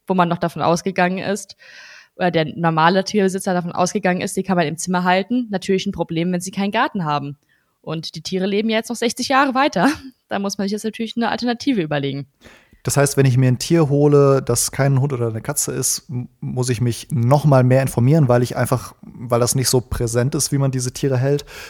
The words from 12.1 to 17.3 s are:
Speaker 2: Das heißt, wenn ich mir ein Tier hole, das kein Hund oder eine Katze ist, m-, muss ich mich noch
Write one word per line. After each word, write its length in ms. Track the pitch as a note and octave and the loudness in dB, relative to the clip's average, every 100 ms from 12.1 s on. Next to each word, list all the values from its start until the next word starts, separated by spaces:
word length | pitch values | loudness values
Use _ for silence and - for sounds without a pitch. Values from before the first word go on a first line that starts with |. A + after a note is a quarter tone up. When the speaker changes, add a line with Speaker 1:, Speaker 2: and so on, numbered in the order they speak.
| C#3 C#3 _ - - _ _ | -6 -10 _ -20 -20 _ _
Speaker 2:
Das 140 | - C#3+ | -2 2
heißt, 200 | C#3+ - | 2 4
wenn 100 | C3+ | 4
ich 100 | B2 | 6
mir 100 | B2+ | 4
ein 140 | B2 | 2
Tier 280 | - E3+ D3 | 2 2 4
hole, 540 | C#3+ D3 C#3+ C#3 C3+ | 4 6 6 6 4
das 300 | - A#2+ - | 2 -2 -2
kein 280 | - C#3 C3+ | 0 2 2
Hund 120 | C#3+ | 0
oder 160 | B2 A#2 | -2 -4
eine 140 | A2 | -4
Katze 280 | B2 D3 - | -6 -6 -4
ist, 380 | C3 C3 - - | -4 -4 -4 -6
m-, 200 | B2 A#2+ _ | -10 -10 _
muss 300 | C#3+ C3 B2 | -6 -2 -2
ich 100 | A2 | 0
mich 260 | A#2+ - - | -2 -2 -4
noch 320 | A#2 A#2+ | 0 2